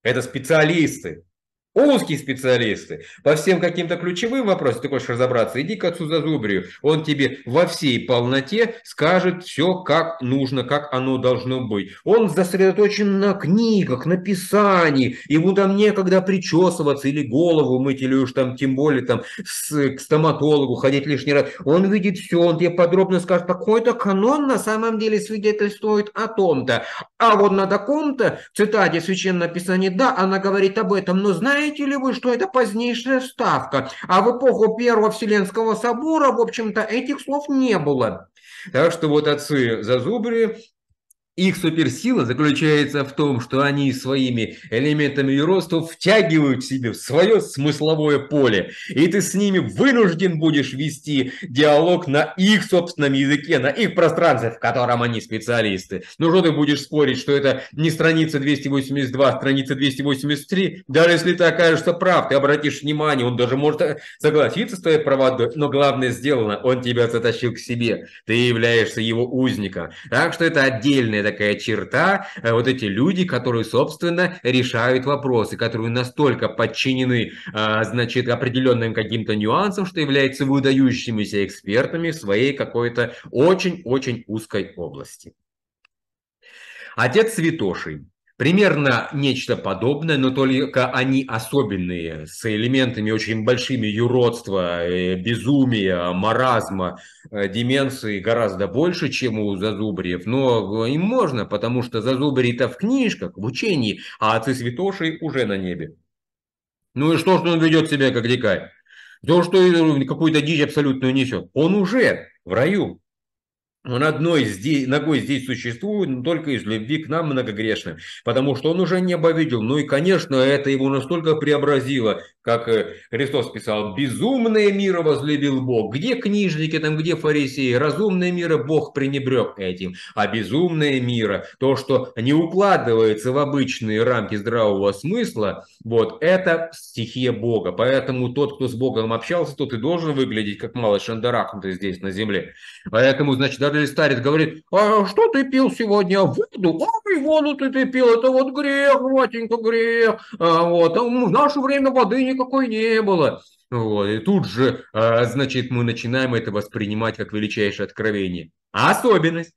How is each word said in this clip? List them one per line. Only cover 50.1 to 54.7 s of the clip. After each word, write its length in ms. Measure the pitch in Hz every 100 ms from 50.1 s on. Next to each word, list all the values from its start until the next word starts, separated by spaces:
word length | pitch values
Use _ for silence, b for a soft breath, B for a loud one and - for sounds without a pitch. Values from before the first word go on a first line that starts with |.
| 160 185 160
будешь 340 | 160 143 131
вести 600 | 131 151 151 - 139 131 -
диалог 640 | - 123 151 147 165 180 147
на 260 | 143 156 -
их 260 | 190 214
собственном 500 | - 180 170 - 143
языке, 460 | 135 139 143 143 151
на 100 | 127
их 240 | - 202
пространстве, 560 | - 170 - 165 127 117
в 80 | -
котором 460 | 117